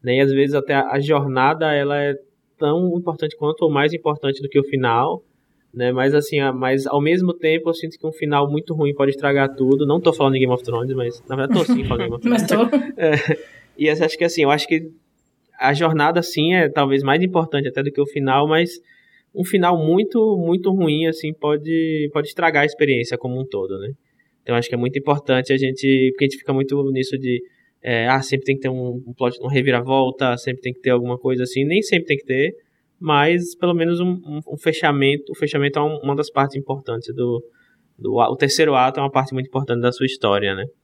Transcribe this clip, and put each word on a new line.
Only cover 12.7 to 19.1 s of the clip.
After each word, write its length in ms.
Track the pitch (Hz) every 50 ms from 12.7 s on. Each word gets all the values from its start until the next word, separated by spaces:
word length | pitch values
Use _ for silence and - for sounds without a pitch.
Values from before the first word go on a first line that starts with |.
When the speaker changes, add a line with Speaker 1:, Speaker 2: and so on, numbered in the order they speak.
Speaker 2:
tô. 300 | 294 269 - - - -
Speaker 1:
É, 140 | 175 156 147 147 - - 151 - - - - - - _ _
e 120 | - 147 156
essa, 160 | 151 160 170
acho 120 | 156 156
que 60 | - 175
assim, 200 | 170 170 165 147
eu 80 | 139
acho 140 | 147 151 - -
que 200 | 165 160 160 - - _ _ _ _ _ _ _ _ _ _ _ _ -
a 140 | 127 135 143
jornada, 480 | 143 170 160 160 151 147 156 170 175
sim, 320 | 165 170 - 156 151 170 185
é 160 | 185 165 143
talvez 340 | - - 143 135 139 139 131
mais 180 | 135 139 165
importante 460 | 180 185 185 170 165 165 - 139 139
até 160 | 131 127 135 139
do 80 | 147
que 80 | 143 143
o 60 | 143
final, 420 | 143 - 151 139 135 131 139 147
mas 320 | 156 156 165 175 175 - - _ _ _ _ _ _